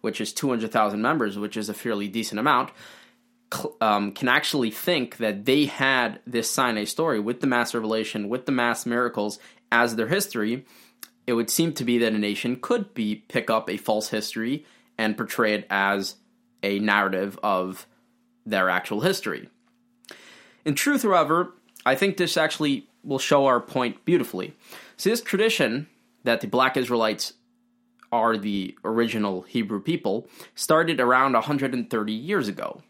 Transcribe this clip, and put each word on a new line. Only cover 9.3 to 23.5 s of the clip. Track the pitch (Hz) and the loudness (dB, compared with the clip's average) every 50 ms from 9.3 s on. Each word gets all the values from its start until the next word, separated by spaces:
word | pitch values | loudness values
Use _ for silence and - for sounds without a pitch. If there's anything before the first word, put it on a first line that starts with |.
| 101 - - - - _ _ _ | -4 -10 -16 -20 -20 _ _ _
as | 117 117 120 120 113 | 4 4 4 4 2
their | 113 113 | -2 0
history, | 113 170 202 196 - - 120 104 110 120 131 143 _ - - - _ _ _ - _ _ _ _ | 0 0 -2 -2 -4 -4 -4 -2 -2 -4 -6 -8 _ -20 -20 -20 _ _ _ -20 _ _ _ _
it | - 120 | -2 0
would | 117 117 | 0 0
seem | 110 - - 165 165 143 | 0 0 0 0 0 0
to | - 123 | -2 0
be | 120 120 117 | 2 2 4
that | 117 113 | 2 2
a | 107 | 2
nation | 104 104 104 101 - - 120 127 127 | 0 0 -2 -2 -2 -2 -4 -4 -4
could | - - 240 240 196 - _ | -2 -2 -2 -2 -2 -6 _
be, | - 113 107 107 104 _ | -4 -2 -2 -2 -4 _
pick | _ - 127 - - | _ -4 -2 0 2
up | 113 - - 82 | 0 0 0 -2
a | 92 | -6
false | 107 - - 110 107 107 - | -4 -2 0 0 0 -2 -2
history | - 107 104 - - 113 110 120 139 156 - _ _ _ _ _ _ | -4 -4 -4 -4 -6 -6 -4 -4 -4 -4 -6 _ _ _ _ _ _
and | - 110 107 104 | -2 -2 -2 -2
portray | 104 117 - - - 117 107 104 | -2 -6 -6 0 0 2 2 2
it | 101 - - | 0 -2 -2
as | 98 98 98 98 101 98 95 - - _ _ _ _ _ _ _ _ _ - | 0 0 2 2 0 0 -2 -6 -8 _ _ _ _ _ _ _ _ _ -4
a | 101 101 101 | -2 -2 0
narrative | 107 107 101 104 98 95 95 92 98 101 98 - - | 2 2 4 4 4 2 0 -2 -2 -4 -6 -2 0
of | 107 98 92 92 92 92 - - _ _ _ _ _ _ _ _ _ _ _ _ | 0 2 2 0 -4 -6 -10 -14 _ _ _ _ _ _ _ _ _ _ _ _
their | 113 107 98 92 | -2 0 2 2
actual | 92 90 90 - - 107 104 | 2 2 0 -2 -4 -6 -2
history. | 143 185 190 - - 107 78 - - - _ _ _ _ _ _ _ _ _ _ _ - - - - - - - - _ _ _ _ | 0 0 0 0 -4 -6 -6 -6 -10 -16 _ _ _ _ _ _ _ _ _ _ _ -20 -20 -20 -20 -20 -20 -20 -20 _ _ _ _
In | 151 143 | -4 -2
truth, | 143 - 285 285 262 - | 0 0 2 2 2 4
however, | 208 185 170 156 147 160 170 180 - - _ _ _ _ - - | 4 4 4 4 4 2 2 0 -2 -6 _ _ _ _ -2 2
I | 123 135 | 2 2
think | - 196 202 190 | 4 2 0 2
this | - 180 165 - | 0 -2 0 2
actually | 170 156 151 - - 156 147 139 117 - _ _ _ - | 2 0 0 0 -2 0 0 0 -2 -4 _ _ _ -8
will | 147 139 131 | -6 -4 -4
show | - - 156 143 139 | 2 4 4 6 6
our | 135 | 6